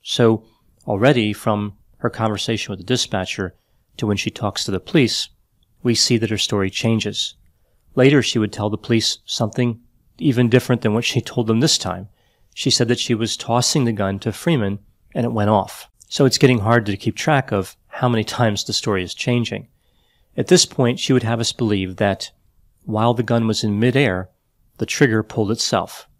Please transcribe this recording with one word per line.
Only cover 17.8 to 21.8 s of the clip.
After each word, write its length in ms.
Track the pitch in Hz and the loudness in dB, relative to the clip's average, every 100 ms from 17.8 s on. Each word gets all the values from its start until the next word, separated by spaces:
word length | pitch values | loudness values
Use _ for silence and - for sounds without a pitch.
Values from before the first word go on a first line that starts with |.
| _ | _
how 200 | - 127 | -2 0
many 140 | 117 | 0
times 400 | 104 - 117 101 | -2 0 0 0
the 100 | - | -4
story 300 | 113 - 98 | -6 -2 -4
is 120 | 92 | -4
changing. 520 | - - 120 113 107 - _ _ _ _ _ _ - | -6 -2 -2 -2 -8 -12 _ _ _ _ _ _ -8
At 100 | 120 | 4
this 180 | 180 - | 4 4
point, 340 | - 123 120 | 2 0 0
she 140 | - | 2
would 80 | 127 | 2
have 180 | 113 117 | 2 -2
us 140 | 113 | -4
believe 420 | - 117 104 | -2 -2 0